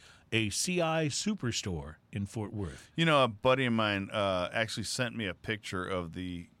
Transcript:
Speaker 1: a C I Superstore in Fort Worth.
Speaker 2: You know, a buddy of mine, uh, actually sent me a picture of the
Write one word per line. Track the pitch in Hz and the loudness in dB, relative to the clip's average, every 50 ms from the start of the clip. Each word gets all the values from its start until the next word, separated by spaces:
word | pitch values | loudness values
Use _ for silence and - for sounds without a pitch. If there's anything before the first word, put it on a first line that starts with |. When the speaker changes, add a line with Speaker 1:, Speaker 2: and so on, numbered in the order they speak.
| - - - - _ _ | -8 -20 -20 -20 _ _
Speaker 1:
a | - 113 110 104 | 0 2 2 2
C | - - - - 180 175 | 0 -2 -2 0 0 0
I | 165 160 160 160 160 151 | 0 0 2 0 0 0
Superstore | - - - 208 220 - - 120 110 - - 104 90 78 71 76 78 _ _ _ | -2 -2 -2 -2 -2 -2 -2 -2 -2 -2 -4 -4 -4 -4 -6 -8 -14 _ _ _
in | - 104 101 | -6 -6 -6
Fort | - - 113 107 101 | -4 -4 -6 -6 -6
Worth. | - 104 101 82 69 - - - _ | -4 -6 -6 -6 -8 -12 -16 -10 _
Speaker 2:
You | - 165 | 2 4
know, | 165 156 143 131 | 6 8 6 6
a | 120 | 4
buddy | 107 101 - 131 131 135 135 123 | 2 2 4 4 4 6 4 2
of | 117 | 2
mine, | 113 110 104 101 98 98 98 | 2 2 2 2 0 -2 -2
uh, | - 110 101 98 95 90 90 - | -2 0 2 2 2 2 0 0
actually | - 113 110 107 - - 104 | 0 -2 -2 -2 -2 -6 -6
sent | - - - 127 120 117 | -6 -4 -4 -4 -4 -4
me | 113 110 92 | -4 -4 -4
a | 85 | -4
picture | - - - 110 104 - - - 92 90 | -6 -4 -6 -6 -4 -4 -6 -4 -4 -2
of | 90 95 90 87 82 80 | -2 -2 -2 -2 -4 -6
the | 87 92 90 90 85 87 - _ _ | -6 -6 -6 -6 -8 -10 -14 _ _